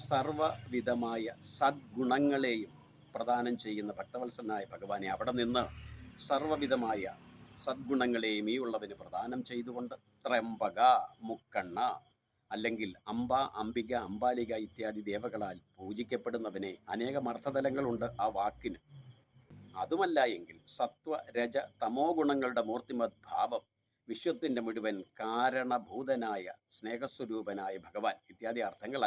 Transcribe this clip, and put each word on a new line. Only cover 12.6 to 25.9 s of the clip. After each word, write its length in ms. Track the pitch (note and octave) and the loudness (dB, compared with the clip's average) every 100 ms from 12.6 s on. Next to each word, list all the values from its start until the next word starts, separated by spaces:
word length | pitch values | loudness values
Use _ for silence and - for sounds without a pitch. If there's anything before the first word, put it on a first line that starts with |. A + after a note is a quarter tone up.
| A2+ A2+ G#2+ F2+ - | -2 -2 -4 -6 -6
അംബ, 200 | A2+ A#2+ C3 C3+ G#2 | -2 2 2 2 -2
അംബിക, 300 | A2 A#2+ A2 B2 F#2+ | -4 -2 0 -2 -2
അംബാലിക 440 | G#2 B2 B2 A#2 A2 G#2 | 0 2 2 0 -4 -6
ഇത്യാദി 340 | - A2 G#2+ G#2 | -6 -6 -4 -4
ദേവകളാൽ 480 | G2+ A#2 G#2+ G2+ F2+ _ - | -2 -2 -4 -6 -8 _ -14
പൂജിക്കപ്പെടുന്നവനെ, 960 | F#2+ G#2 A#2+ B2 B2 A#2 A2 F#2+ G2 F2+ - | -8 -6 -4 -4 -2 -4 -4 -6 -6 -8 -6
അനേകം 320 | G#2 A#2+ C#3 B2+ | -4 -2 -2 -2
അർത്ഥതലങ്ങളുണ്ട് 760 | A#2 C#3+ C3+ C3+ C3 C3+ A#2 A#2 - | -4 -2 0 2 2 0 0 -2 0
ആ 20 | G#2+ G2 | 0 2
വാക്കിന്. 420 | G2+ - A#2+ F2 _ C#3 B2+ - _ - - - - F#2 | 0 -2 -8 -8 _ -20 -20 -20 _ -20 -20 -20 -12 -6
അതുമല്ല 360 | F#2 E3 F#3+ D#3 B2+ F#2 | 0 2 4 6 6 4
എങ്കിൽ 200 | E2+ D#2+ - - | -6 -16 -10 -2
സത്വ 360 | B2 - - D3+ - A#2 | -2 -2 -4 -4 -2 0
രജ 200 | A#2 C3 C#3+ - | 2 2 -2 -2
തമോ 240 | A2+ B2 D3+ E3 | -2 2 4 6
ഗുണങ്ങളുടെ 440 | D3+ C#3 B2+ A#2+ A2 | 4 4 2 2 0
മൂർത്തിമത് 480 | A#2 - B2 A#2 - - | -2 -2 0 0 -2 -6
ഭാവം, 340 | - A2 A#2+ - _ _ _ - | 0 2 0 -6 _ _ _ -10
വിശ്വത്തിൻ്റെ 500 | A2+ E3+ E3 D#3+ B2 A2+ | -4 -2 0 0 0 0
മുഴുവൻ 300 | A2 G#2+ G2+ F#2 - | 0 0 -2 -6 -8
കാരണഭൂതനായ 1200 | A2 A2+ B2+ C3 B2+ B2 G#2 | -2 2 2 2 2 0 -2